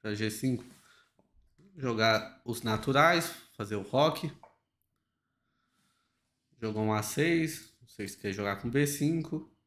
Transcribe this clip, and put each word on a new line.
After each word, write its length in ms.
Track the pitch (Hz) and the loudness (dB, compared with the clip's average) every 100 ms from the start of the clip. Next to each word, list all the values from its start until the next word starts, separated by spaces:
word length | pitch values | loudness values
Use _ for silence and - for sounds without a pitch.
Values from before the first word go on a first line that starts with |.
Pra 140 | 107 | -6
G 160 | 107 110 | -2 -2
cinco. 340 | 110 131 123 - - _ - _ _ _ _ _ _ - - | -2 -2 -2 -6 -20 _ -20 _ _ _ _ _ _ -20 -6
Jogar 640 | 131 110 110 110 - - | -4 2 4 4 0 -14
os 200 | - 113 | -8 -6
naturais, 640 | 120 107 - 135 156 175 170 - - | -2 -2 2 4 6 4 0 -8 -20
fazer 220 | _ 104 104 | _ -6 -6
o 60 | |
roque. 500 | 95 131 156 156 160 - - _ _ _ _ _ _ _ _ _ _ _ _ _ _ _ _ _ _ _ _ _ | -2 4 4 2 -8 -10 -20 _ _ _ _ _ _ _ _ _ _ _ _ _ _ _ _ _ _ _ _ _
Jogou 240 | 113 107 | -4 0
um 120 | 107 | 2
A 80 | 107 | 0
seis. 720 | 104 - 156 165 123 - - _ | -2 0 2 2 0 -6 -16 _
Não 60 | - | -20
sei 200 | - 101 | -10 -10
se 80 | - | -6
quer 160 | 104 | -6
jogar 300 | 98 101 101 | -2 -2 -2
com 80 | 120 | -2
B 160 | 127 147 | 0 0
cinco. 680 | 143 147 165 156 175 - _ | 0 0 0 -4 -8 -10 _